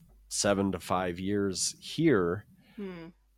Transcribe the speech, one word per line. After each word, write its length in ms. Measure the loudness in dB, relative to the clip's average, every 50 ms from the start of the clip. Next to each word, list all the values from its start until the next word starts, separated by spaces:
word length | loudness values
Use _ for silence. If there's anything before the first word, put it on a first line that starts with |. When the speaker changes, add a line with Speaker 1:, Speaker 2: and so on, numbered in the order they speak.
| -20 -20 -20 -20 -16 _
Speaker 1:
seven 440 | -6 0 2 2 4 4 2 0
to 80 | -2 -4
five 400 | -4 -2 -2 0 0 -2 -4 -4
years 560 | -4 -2 0 0 0 0 -2 -2 -4 -4 -4 -8
here. 680 | -14 -10 -4 2 4 6 6 6 4 2 0 -2 -6 -14 -20 _ _ _ -14
Speaker 2:
Hmm. 320 | -12 -12 -12 -12 -14 -16 -18 -20 _ _ _ _